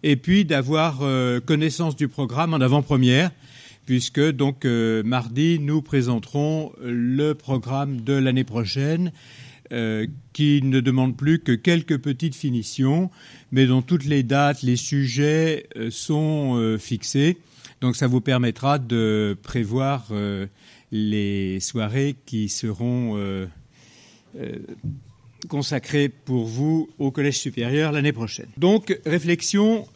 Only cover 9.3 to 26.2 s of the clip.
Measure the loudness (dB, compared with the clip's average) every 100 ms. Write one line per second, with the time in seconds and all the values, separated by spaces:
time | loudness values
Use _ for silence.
9.3 | -20 -20 -20 -10 -4 -2 -2 -4 -8 -12
10.3 | 0 4 4 4 2 4 2 2 0 0
11.3 | 2 2 2 2 2 0 -2 -2 -4 -4
12.3 | -4 -2 -2 -4 0 2 2 0 -6 -20
13.3 | -20 _ 4 4 4 2 0 2 0 2
14.3 | 2 2 2 0 0 0 -2 0 0 2
15.3 | 2 2 -2 -8 -8 -8 -6 -2 0 2
16.3 | 0 0 2 2 0 -4 -6 -2 2 2
17.3 | 0 _ -20 -20 _ -2 0 2 2 2
18.3 | 2 0 0 0 0 0 0 2 2 0
19.3 | -4 -6 -4 -2 -2 -2 -4 -6 -6 -4
20.3 | -6 -8 -14 -20 -20 _ -4 -2 0 -2
21.3 | -2 -2 -4 -4 -4 -4 -2 -2 -4 -6
22.3 | -4 -4 -4 -6 -4 -4 -2 -2 -4 -4
23.3 | -6 -8 -14 -20 _ -20 -20 -20 _ _
24.3 | -14 -12 -12 -16 -12 -12 -12 -18 -20 -20
25.3 | _ -8 -6 -4 -6 -2 0 0 -4